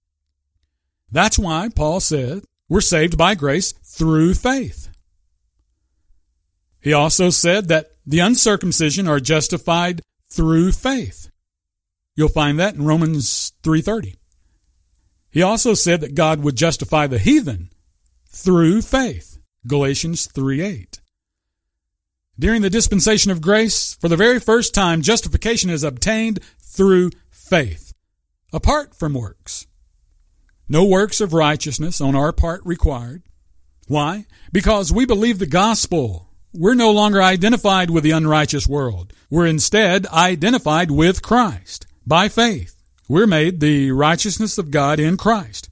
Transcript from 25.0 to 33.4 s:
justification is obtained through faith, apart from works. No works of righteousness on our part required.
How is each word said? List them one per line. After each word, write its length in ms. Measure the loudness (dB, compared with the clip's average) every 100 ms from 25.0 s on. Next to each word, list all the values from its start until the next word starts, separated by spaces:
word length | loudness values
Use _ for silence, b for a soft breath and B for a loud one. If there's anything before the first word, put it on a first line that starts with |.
justification 720 | 0 0 0 -2 -2 -2 -2
is 140 | -4
obtained 560 | -6 -4 -2 0 -2 -6 b b
through 500 | -6 2 4 4 2 -4 _
faith, 640 | -20 -2 0 0 -8 -16 -20 _ _ _ _ _
apart 440 | -2 0 0 -4 -8
from 180 | -6
works. 540 | -6 -8 -14 -16 -16 -18 _ _ _ _ _ _ _ _ _ -2
No 200 | 2 4
works 340 | 4 2 -2
of 140 | -2
righteousness 640 | 2 2 0 -4 -6 -6 -2
on 140 | 0
our 180 | 0 0
part 320 | 0 -2 -4
required. 580 | -8 -2 -2 -2 -10 -16 -20 _